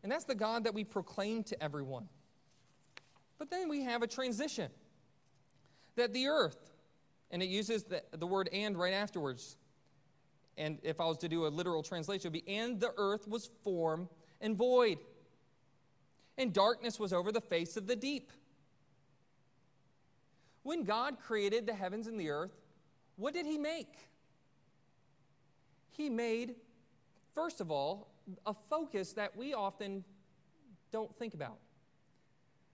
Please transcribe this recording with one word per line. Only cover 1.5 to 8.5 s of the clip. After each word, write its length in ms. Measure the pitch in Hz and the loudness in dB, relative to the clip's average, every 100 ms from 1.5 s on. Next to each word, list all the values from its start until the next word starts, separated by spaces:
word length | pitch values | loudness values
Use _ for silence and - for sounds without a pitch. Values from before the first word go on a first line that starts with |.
| - | -4
everyone. 440 | 151 147 135 127 180 - - _ - - - _ - - - - _ - | -4 -4 -4 -6 -8 -16 -20 _ -20 -20 -20 _ -20 -20 -20 -20 _ -12
But 120 | 294 | -4
then 200 | 359 349 | -2 0
we 140 | 294 | 0
have 180 | 254 240 | 0 0
a 60 | 233 | 0
transition. 600 | - 254 214 294 - 139 - - - - _ _ _ _ _ - - - - | 0 -2 0 -2 -2 -4 -6 -20 -20 -20 _ _ _ _ _ -20 -20 -8 0
That 180 | 240 | 0
the 140 | 247 269 | 2 2
earth, 460 | 311 175 - - - - _ _ _ _ | 4 4 0 -20 -20 -20 _ _ _ _
and 100 | 175 | -2
it 80 | 185 | 0
uses 340 | 196 208 226 | 0 2 0
the, 200 | - 180 - | 0 -6 -6
the 160 | 160 175 | -6 0
word 220 | 196 185 | 2 2